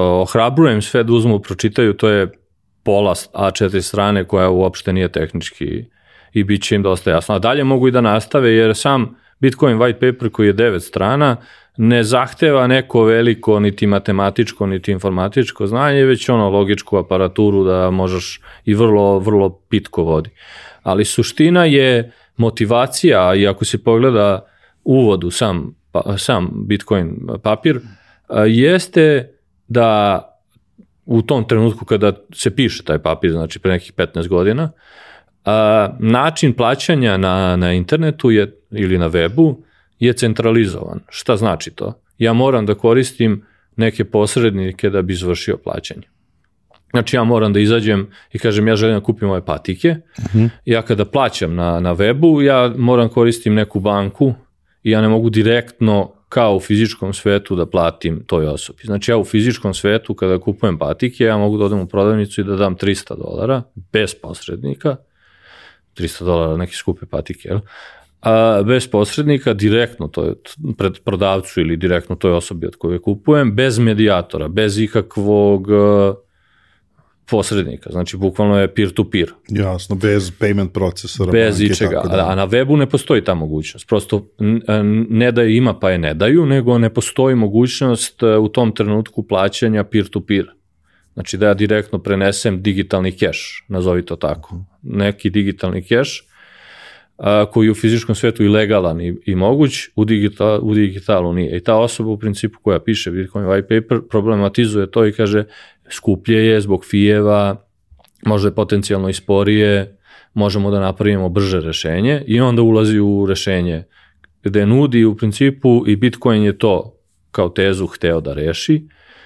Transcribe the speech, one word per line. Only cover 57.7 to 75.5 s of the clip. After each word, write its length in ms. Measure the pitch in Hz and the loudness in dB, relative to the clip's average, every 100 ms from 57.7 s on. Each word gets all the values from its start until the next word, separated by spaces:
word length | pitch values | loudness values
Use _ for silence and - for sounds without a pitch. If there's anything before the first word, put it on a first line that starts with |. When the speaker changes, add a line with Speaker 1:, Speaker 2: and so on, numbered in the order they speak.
| 92 82 - 82 80 - | 0 0 -2 -6 -6 -4
Speaker 1:
toj 180 | 85 76 | -2 -2
osobi. 360 | 71 - - 110 | -6 -10 -14 -8
Znači, 260 | 101 110 | -4 0
ja 60 | 117 | -2
u 80 | 95 | 0
fizičkom 480 | 110 117 - 101 | 0 0 -2 -6
svetu 400 | 92 101 110 - | -4 -2 -2 -4
kada 260 | 98 95 92 | -4 -2 0
kupujem 380 | 110 101 107 80 | -2 -4 -4 -2
patike, 460 | 73 78 127 - | -4 -4 -4 0
ja 140 | 113 107 | 0 2
mogu 200 | 104 104 | 0 0
da 80 | 101 | 0
odem 140 | 104 | -2
u 80 | 90 | -4
prodavnicu 540 | 101 104 107 101 - | 0 0 0 -2 -4
i 20 | |
da 120 | 98 95 | -4 -2
dam 200 | 98 90 | -2 -2
trista 400 | 98 95 - - | -2 -4 -6 -14
dolara 460 | - - 113 131 123 101 90 | -12 -6 -4 -4 -6 -16 -4
bez 240 | 107 101 - | -2 -2 -6
posrednika. 800 | - 90 - 87 123 135 151 131 _ _ _ _ _ - - _ _ | -16 -14 -12 -10 -8 -6 -6 -6 _ _ _ _ _ -20 -20 _ _
Trista 320 | - 85 - 87 | -10 -8 -6 -2
dolara, 320 | 85 80 80 | 0 0 -4
neke 160 | 87 | -6
skupe 320 | - - 90 - | -6 -8 -8 -8
patike, 440 | 76 - - - | -8 -8 -14 -8
jel? 100 | 101 104 - - - _ _ | -8 -8 -16 -20 -20 _ _
A, 420 | 113 110 113 104 104 | 0 2 4 2 2
bez 220 | 127 127 | 0 0
posrednika, 640 | 104 104 - 147 143 127 | 0 0 -2 0 0 0
direktno 540 | 104 107 113 117 - 76 | 0 2 2 0 -4 -10
to 160 | - | -6
je 100 | - - | -6 -6
t-, 160 | - - - 107 | -14 -12 -10 -4
pred 220 | 98 92 | -4 -4
prodavcu 640 | - 95 98 95 - - | -6 -2 0 -2 -4 -4
ili 160 | 82 82 | -2 -2
direktno 380 | 90 87 - 87 | -2 -2 -4 -4
toj 160 | 95 | 0
osobi 360 | 85 - 85 82 | 0 -4 -10 -10
od 80 | - | -8
koje 240 | 85 87 | -6 -4
kupujem, 540 | - 101 - 147 127 104 | -4 -2 2 2 2 0
bez 240 | 135 113 | 0 2
medijatora, 680 | 113 107 107 92 87 - 76 | 2 2 2 0 -2 -8 -6
bez 320 | 95 107 101 | -2 -2 0
ikakvog, 880 | 107 113 - - 101 104 101 | -2 -2 -4 -4 0 2 2